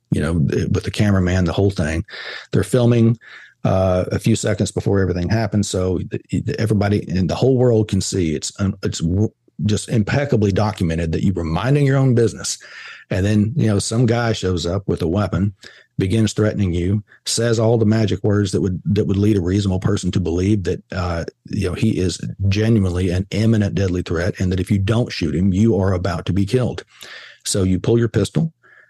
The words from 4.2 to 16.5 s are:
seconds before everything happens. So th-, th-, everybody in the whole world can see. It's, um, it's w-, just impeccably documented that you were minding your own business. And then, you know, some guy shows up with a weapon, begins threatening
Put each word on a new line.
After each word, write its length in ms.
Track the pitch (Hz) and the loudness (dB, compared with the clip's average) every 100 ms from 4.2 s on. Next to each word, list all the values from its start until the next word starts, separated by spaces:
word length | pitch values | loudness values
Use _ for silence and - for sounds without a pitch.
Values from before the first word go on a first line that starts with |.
| - | 0
seconds 380 | 107 110 101 107 | 0 0 -2 -2
before 260 | - - 101 | -2 0 0
everything 300 | 95 90 87 | 0 -2 0
happens. 420 | 110 107 104 95 | 0 0 0 -2
So 280 | 95 92 87 | -2 -2 -2
th-, 240 | - - - | -4 -10 -4
th-, 280 | 90 - - | -4 -4 -2
everybody 500 | 110 104 101 101 - | 0 0 2 0 -2
in 200 | 90 87 | -2 -2
the 80 | - | 2
whole 200 | 127 127 | 2 4
world 300 | 123 113 107 | 4 2 2
can 140 | 95 | -2
see. 340 | - 98 82 | -2 -2 -2
It's, 180 | 73 - - | -2 -6 -4
um, 160 | 98 101 | -4 -2
it's 160 | 104 - | -6 -4
w-, 340 | 85 92 110 _ _ - | -2 0 -2 _ _ -4
just 240 | 107 101 - | -2 -2 0
impeccably 640 | 120 101 135 143 117 104 | -2 0 0 2 2 2
documented 600 | 92 107 - 82 82 82 | 2 0 0 -2 -2 -2
that 100 | 82 | 0
you 100 | 98 | 0
were 120 | 95 | 0
minding 420 | 80 82 120 147 139 | -2 -2 2 2 4
your 120 | 135 | 4
own 180 | 135 120 | 4 4
business. 420 | 113 - - - - - - - - | 2 0 -8 -10 -12 -20 -18 -16 -6
And 140 | 95 | -2
then, 280 | 98 107 107 | 2 2 2
you 120 | 143 113 | 2 2
know, 120 | 101 | 0
some 280 | - 113 120 | 0 0 2
guy 260 | 117 117 | 2 0
shows 340 | 104 92 90 85 | -2 -2 -2 -2
up 220 | 92 - | -4 -2
with 140 | 90 | -2
a 40 | 82 | 0
weapon, 480 | 95 95 82 104 - - - _ - | 0 0 0 -2 -4 -20 -20 _ -4
begins 340 | 98 113 107 | 0 2 0
threatening 400 | - 107 | 2 0